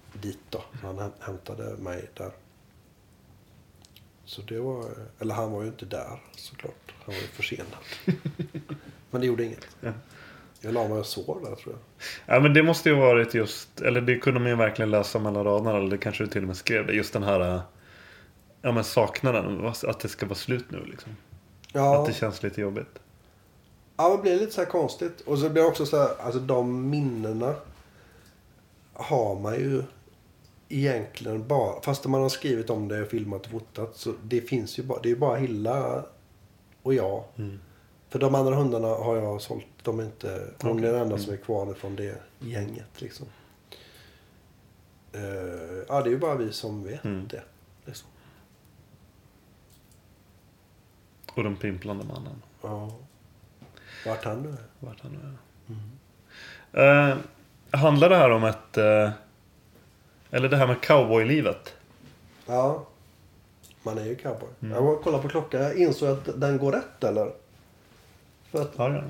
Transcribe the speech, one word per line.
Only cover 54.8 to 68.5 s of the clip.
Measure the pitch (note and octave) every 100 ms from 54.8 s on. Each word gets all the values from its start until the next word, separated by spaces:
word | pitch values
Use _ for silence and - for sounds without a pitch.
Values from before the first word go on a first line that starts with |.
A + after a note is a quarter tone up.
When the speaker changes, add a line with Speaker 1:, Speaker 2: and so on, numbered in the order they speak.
| B2+
Speaker 2:
Vart | A2
han | C3+
nu | -
är. | C#3 C3+ - - - A2 G#2+ C3 - _ - - - - -
Speaker 1:
Mm. | - C#3 C#3+ C#3+
Speaker 2:
Eh, | C3+ - - - - - C3+
handlar | D3+ D3 E3+
det | F#3
här | C3+
om | A2+
ett, | A2 - - -
eh, | G#2+ G#2+ G#2 G#2 - _ _ _ _ - - _ _ _ -
eller | B2 C3
det | C#3
här | C3
med | B2
cowboylivet? | - D3+ A2+ A2+ A2+ D3+ G#2+ - - - - - - - - - -
Speaker 1:
Ja. | B2 C3+ D#3+ - - - _ - - _ _ - -
Man | A2+ A2
är | G#2+
ju | B2
cowboy. | C#3+ A2 - -
Speaker 2:
Mm. | A2 A2+
Speaker 1:
Jag |
var | C#3
och | D3+
kollade | E3+ C#3
på | C#3+
klockan. | E3 D3 B2+
Jag | C#3 F#3
insåg | E3+ - C#3+
att | C3+ - C3
den | C#3+ C#3
går | C#3
rätt, | G#3 - -
eller? | A2+ G#2+ G#2 - - - _ _ _ - - - _ _ -